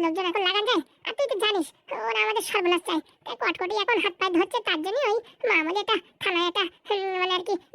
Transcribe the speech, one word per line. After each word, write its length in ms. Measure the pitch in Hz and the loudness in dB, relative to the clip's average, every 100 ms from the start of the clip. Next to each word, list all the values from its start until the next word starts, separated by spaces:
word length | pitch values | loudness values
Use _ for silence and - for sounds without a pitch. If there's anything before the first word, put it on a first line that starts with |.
লোকজন 220 | 339 330 370 | 0 0 0
এখন 180 | 370 370 | 0 2
লাগান 160 | 381 427 | 2 2
যায়? 120 | 453 269 _ - | 0 0 _ -10
আর 80 | 453 | -2
তুই 100 | 554 | -2
তো 40 | 415 | 0
জানিস, 240 | 415 403 311 - - 415 440 | 0 0 -2 -8 -12 -6 -2
ওরা 120 | 453 | 0
আমাদের 200 | 427 427 381 | 0 0 0
সর্বনাশ 320 | 427 359 349 - | 0 2 2 0
চায়। 140 | 330 - _ | -4 -4 _
তাই 120 | - - | -12 -4
কটকটি 340 | - 339 370 415 | -4 -2 -2 -2
এখন 140 | 403 453 | 2 2
হাত 100 | 392 349 | 0 0
পায়ে 140 | 381 339 | 0 2
ধরছে, 220 | 381 480 415 | 2 0 -2
তার 120 | 339 330 | -2 -2
জন্যই 200 | 466 523 | 0 2
ওই 80 | 440 - - 494 | 0 -2 -4 0
মামুলি 300 | 381 311 381 | 2 2 -2
একটা 120 | 403 427 - _ | 0 -2 -2 _
থানায় 240 | - 349 349 | -2 0 0
একটা, 140 | 381 370 - - | 0 -4 -6 -4
হুম, 160 | 403 381 370 | -2 -2 -2
মানে 120 | 370 370 | 0 -2
আর 60 | 370 | -2
কি 60 | 370 - | -4 -4